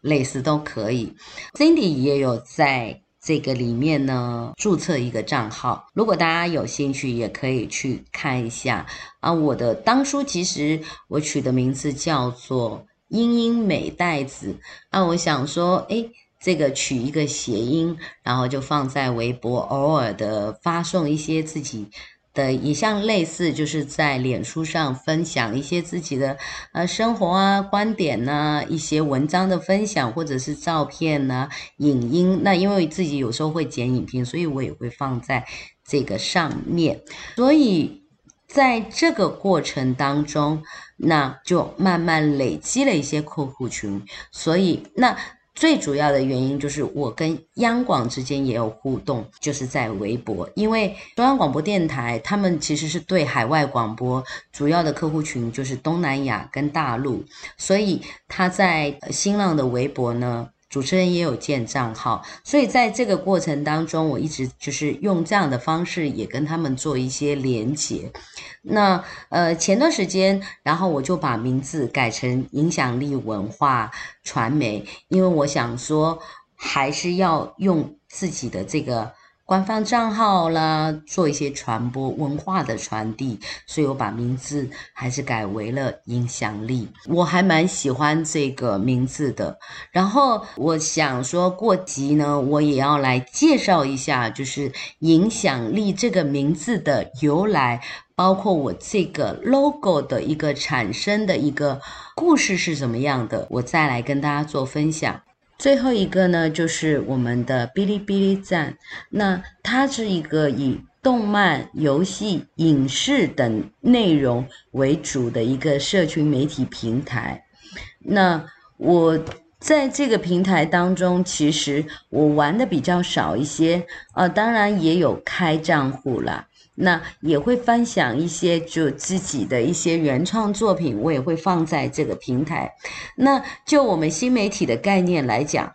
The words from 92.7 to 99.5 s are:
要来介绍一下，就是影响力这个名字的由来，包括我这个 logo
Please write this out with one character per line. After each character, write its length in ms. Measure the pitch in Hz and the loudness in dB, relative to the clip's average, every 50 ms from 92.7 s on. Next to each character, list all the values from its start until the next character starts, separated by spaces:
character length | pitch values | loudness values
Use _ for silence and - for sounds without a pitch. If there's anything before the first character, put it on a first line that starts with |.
| 147 | 2
要 220 | 131 135 143 147 147 | 2 2 2 2 2
来 200 | 139 131 127 127 | 4 2 2 0
介 360 | 127 - - - - 320 302 | 0 -4 -4 2 4 4 4
绍 300 | - - - 185 165 143 | 4 4 4 4 4 4
一 100 | 135 139 | 2 -2
下， 320 | 131 131 - 147 127 120 110 | -4 -2 -2 0 0 0 -2
就 160 | 110 - 139 | -2 -4 -8
是 260 | 131 - - 143 135 131 - - - - _ | -6 -4 -4 -4 -4 -6 -8 -14 -14 -10 _
影 320 | 156 160 165 160 180 226 | 4 6 8 8 6 4
响 440 | 226 - - - 135 123 117 110 123 | 2 0 0 0 0 0 -2 -2 0
力 200 | 202 214 202 185 | 0 0 0 0
这 160 | 196 240 240 | 0 0 2
个 140 | 190 185 160 | 2 2 2
名 280 | 143 139 139 139 143 165 | 2 0 0 2 0 0
字 260 | 175 - - 240 185 | 0 0 -2 -2 0
的 320 | 147 156 143 117 92 - - 123 151 | 2 2 2 2 0 -4 -6 -2 0
由 240 | 147 143 160 196 | 2 2 4 2
来， 340 | 214 202 151 135 123 120 117 - - - - - _ _ | 2 2 2 2 2 0 -2 -6 -10 -14 -16 -18 _ _
包 200 | - 180 190 190 | 2 4 4 4
括 180 | 190 190 208 190 | 4 2 0 0
我 200 | 156 139 120 87 | 2 0 -2 -4
这 300 | - - - - 208 170 | -6 -10 -4 0 0 0
个 260 | - - - 139 104 85 - - | 0 -2 -4 -4 -2 -4 -4 0
logo 600 | 226 | 2